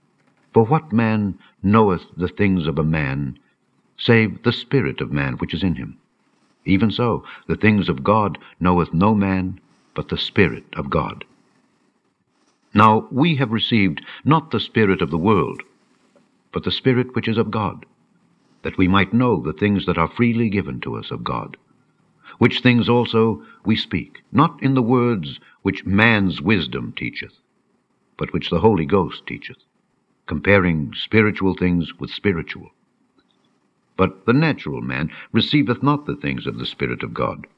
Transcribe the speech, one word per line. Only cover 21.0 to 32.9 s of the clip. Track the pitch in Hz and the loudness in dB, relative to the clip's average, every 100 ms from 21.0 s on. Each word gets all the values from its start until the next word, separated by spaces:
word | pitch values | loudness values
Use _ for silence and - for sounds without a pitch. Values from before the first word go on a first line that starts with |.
| - | -10
of | 58 | -10
God. | 58 60 50 - _ _ _ _ _ _ - - | -8 -8 -8 -18 _ _ _ _ _ _ -20 2
Which | 113 - | 2 4
things | 127 120 104 | 2 4 4
also | 120 113 113 113 110 - - | 2 2 2 2 0 -8 -10
we | - 110 | -2 -2
speak, | - 82 - - _ | 0 -6 -6 -16 _
not | - 165 - | 2 2 0
in | 135 | 0
the | 135 | 0
words | 113 127 120 110 73 - _ _ | 2 2 2 0 -4 -12 _ _
which | 98 95 - | -4 -4 -2
man's | 95 113 110 95 71 | 2 4 4 0 -2
wisdom | 76 104 67 67 64 | 0 0 0 -8 -10
teacheth, | - 60 - - _ _ _ _ _ _ _ _ - | -10 -10 -10 -16 _ _ _ _ _ _ _ _ -12
but | - | -6
which | 85 - | -6 -2
the | 85 | 2
Holy | 107 95 76 | 4 4 2
Ghost | 98 76 - - | 0 0 -6 -14
teacheth, | 57 - - _ _ _ _ _ _ - | -14 -16 -20 _ _ _ _ _ _ -8
comparing | 76 82 101 90 78 71 | -6 2 4 4 0 -4
spiritual | - - 110 107 101 95 87 | -8 -2 2 2 0 -2 0
things | 90 87 78 - | 0 0 -2 -10
with | 71 | -14
spiritual. | - 104 85 - - - _ _ | -6 -4 -2 -6 -12 -18 _ _